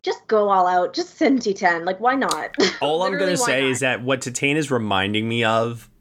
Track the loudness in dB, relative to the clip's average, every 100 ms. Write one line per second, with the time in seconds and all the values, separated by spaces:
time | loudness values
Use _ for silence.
0 | -6 -8 0 2 4 4 4 2 0 -4
1 | -8 0 2 2 0 0 0 0 -4 -2
2 | 0 0 -2 -4 -6 0 0 0 -2 0
3 | 0 0 0 0 0 2 0 0 -2 -2
4 | -2 -2 -4 -2 0 0 0 -2 0 0
5 | 0 -2 -2 0 2 2 0 -6 -16 _